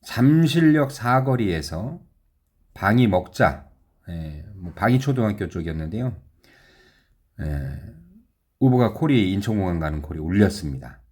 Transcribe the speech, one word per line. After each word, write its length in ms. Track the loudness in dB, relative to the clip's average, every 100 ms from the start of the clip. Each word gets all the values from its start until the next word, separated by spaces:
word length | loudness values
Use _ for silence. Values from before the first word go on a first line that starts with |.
잠실역 880 | -10 2 4 6 4 4 4 4 2
사거리에서 1080 | -2 0 2 2 0 0 -2 -4 -8 -8 -10 -18 _ _ _ _ _ _
방이 320 | -4 0 4 4
먹자, 640 | 2 -2 0 0 0 -14 _ _ _ -14
예, 340 | -10 -10 -12 -16 -14
뭐, 180 | -14
방이 260 | -2 2 2
초등학교 480 | 2 0 0 -2 -6
쪽이었는데요. 680 | -6 -6 -6 -6 -4 -6 -8 -16 _ _ _ _ _ _ _ _ _ _ -10
예, 540 | -6 -6 -6 -10 -14 -20 -20 -20 _ _ _ _
우버가 340 | 2 4 2
콜이, 400 | 2 0 2 2
인천공항 460 | 0 -2 -2 0 -2
가는 240 | -2 -6
콜이 180 | -8 -8
울렸습니다. 800 | -2 4 4 2 -8 -8 -12 -20 _